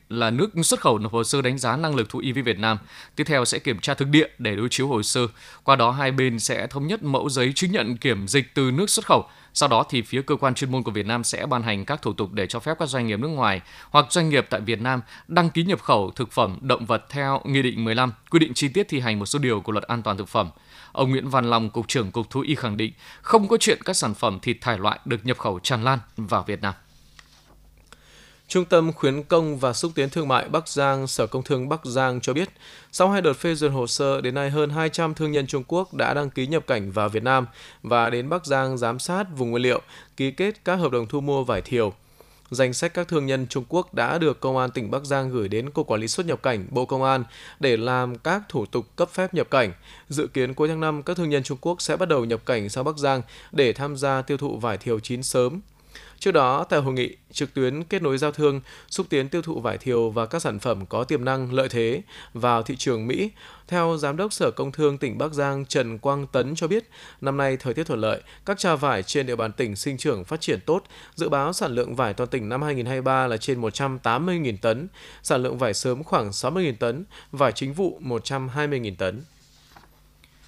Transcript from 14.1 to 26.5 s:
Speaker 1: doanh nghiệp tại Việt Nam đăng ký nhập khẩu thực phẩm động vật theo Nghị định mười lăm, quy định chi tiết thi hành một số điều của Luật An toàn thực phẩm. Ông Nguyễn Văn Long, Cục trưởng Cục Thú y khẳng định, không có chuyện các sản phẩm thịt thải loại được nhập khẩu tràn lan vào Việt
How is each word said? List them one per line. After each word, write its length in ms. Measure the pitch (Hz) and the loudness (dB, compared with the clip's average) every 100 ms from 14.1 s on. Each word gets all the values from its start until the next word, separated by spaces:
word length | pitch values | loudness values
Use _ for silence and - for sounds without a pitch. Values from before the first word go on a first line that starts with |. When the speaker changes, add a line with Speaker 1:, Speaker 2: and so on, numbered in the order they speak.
Speaker 1:
doanh 180 | 180 160 | 2 4
nghiệp 180 | 139 117 | 2 2
tại 100 | 107 | -2
Việt 200 | 107 107 | -2 -2
Nam 200 | 123 127 - - - | -2 -2 -4 -14 -2
đăng 220 | 170 170 | 2 2
ký 120 | 170 | 2
nhập 200 | 175 165 | 0 0
khẩu 280 | - 117 92 | 4 2 2
thực 220 | - 120 | -4 -2
phẩm 260 | - 107 92 | 0 0 0
động 260 | 135 123 117 | 0 0 0
vật 200 | 110 - | -2 -2
theo 300 | 143 139 139 | -4 -2 -2
Nghị 180 | - 139 | 0 2
định 220 | 127 110 | 2 0
mười 100 | 113 | 0
lăm, 180 | 113 127 - - | 2 2 -2 0
quy 80 | 165 | 2
định 160 | 156 | 4
chi 140 | 123 143 | 2 0
tiết 200 | 180 202 | 0 0
thi 120 | 143 | 0
hành 180 | 123 107 | 0 0
một 80 | 101 | 0
số 120 | 143 | 0
điều 220 | 127 107 | 2 0
của 120 | 92 | 0
Luật 120 | 107 | -2
An 180 | - 120 | -2 -2
toàn 140 | 110 98 | -2 -4
thực 120 | 95 | -2
phẩm. 220 | 113 90 - - - - - | -2 -2 -6 -20 -20 -8 -2
Ông 140 | 131 | 0
Nguyễn 180 | 131 135 | 0 0
Văn 220 | 131 120 | 0 4
Long, 200 | 117 110 | 2 0
Cục 180 | 120 107 | -4 -2
trưởng 240 | 139 98 | -2 -2
Cục 180 | 117 107 | -4 -4
Thú 100 | 135 | -4
y 140 | - | -2
khẳng 220 | 135 120 104 | -2 -2 -4
định, 160 | 113 - - - | -4 -6 -20 -12
không 260 | - 226 196 | 4 4 6
có 80 | 226 | 4
chuyện 180 | 220 - | 4 2
các 120 | - 185 | 0 0
sản 180 | 123 | 0
phẩm 240 | 101 117 95 | 0 -2 0
thịt 160 | 123 113 | -2 -2
thải 180 | 123 104 | -2 0
loại 200 | 101 - | 0 -2
được 220 | 135 120 120 | -2 -2 -2
nhập 120 | 123 | -2
khẩu 200 | 113 90 | -2 -4
tràn 260 | - 123 | -2 0
lan 140 | 120 135 - - | 2 0 -2 -10
vào 260 | 104 104 | -2 -2
Việt 180 | 90 | 0